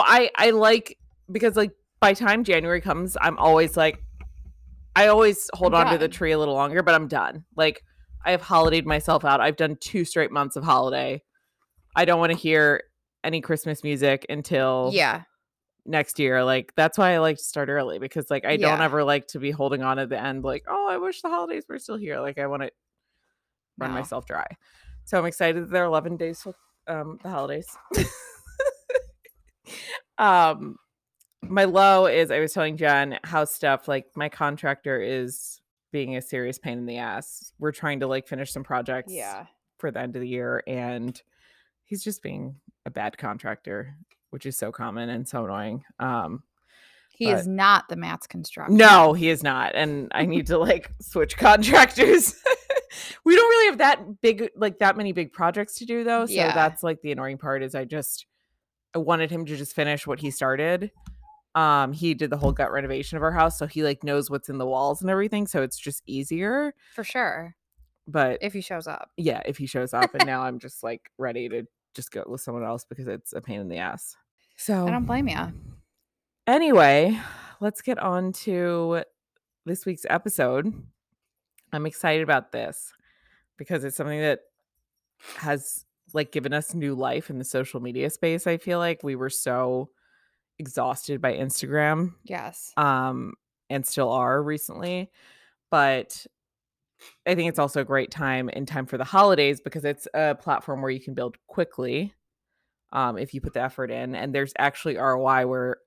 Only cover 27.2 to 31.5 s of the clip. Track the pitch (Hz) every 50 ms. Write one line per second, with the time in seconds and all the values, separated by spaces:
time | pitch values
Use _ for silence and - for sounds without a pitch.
27.2 | - 185 185 143 139 139 143 156 170 - - - - - 359 - - - - -
28.2 | - 508 466 - _ - - - 539 571 - - _ - 508 508 - - - _
29.2 | _ - _ _ _ _ _ _ _ - - - - - - - - _ _ -
30.2 | - 202 185 180 165 160 156 - 147 143 - - _ _ _ _ _ _ _ _
31.2 | _ _ _ _ - 180